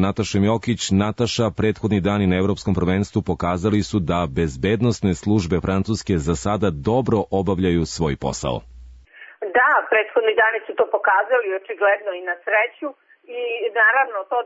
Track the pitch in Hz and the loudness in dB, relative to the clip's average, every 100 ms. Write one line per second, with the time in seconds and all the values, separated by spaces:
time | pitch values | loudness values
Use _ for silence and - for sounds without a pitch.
0 | 95 107 101 101 101 104 120 104 - 98 | 2 0 -2 2 2 2 -2 -4 2 2
1 | 104 - 117 - 110 - 107 - 104 101 | 2 0 -2 0 -2 0 -2 0 0 2
2 | 95 101 95 92 98 92 - 90 87 95 | 2 2 2 2 2 0 -2 0 2 0
3 | 101 107 - 85 87 90 101 104 - 104 | 0 -2 -2 -2 -2 0 0 0 0 -2
4 | 80 87 80 85 80 64 95 110 120 107 | 0 0 0 0 -2 0 0 2 0 0
5 | 98 87 104 104 82 90 95 95 101 107 | 0 0 2 0 2 -2 0 -2 -2 -4
6 | - 85 73 82 101 104 101 73 107 117 | 0 0 0 -2 -2 0 -2 -2 0 0
7 | 202 110 - 98 95 90 92 85 78 - | 2 0 0 0 0 0 2 2 0 -2
8 | 78 67 67 - 69 57 - - - - | -2 -2 -4 -4 -4 -6 -8 -20 -20 -20
9 | _ - - - 403 339 247 208 - 220 | _ -20 -20 -12 -2 2 4 2 2 0
10 | 214 - 220 226 220 226 - - - - | 2 0 2 2 2 0 -6 -2 0 0
11 | 208 196 226 247 202 190 - 180 202 208 | 2 2 2 0 0 -4 -6 0 0 0
12 | 202 180 180 175 208 214 240 - 294 - | -2 -8 -6 -8 -2 0 0 -6 -12 -12
13 | _ _ - 240 240 233 220 220 220 254 | _ _ -14 -8 -6 -4 -4 2 2 4
14 | 262 202 190 247 | 0 -4 -4 -4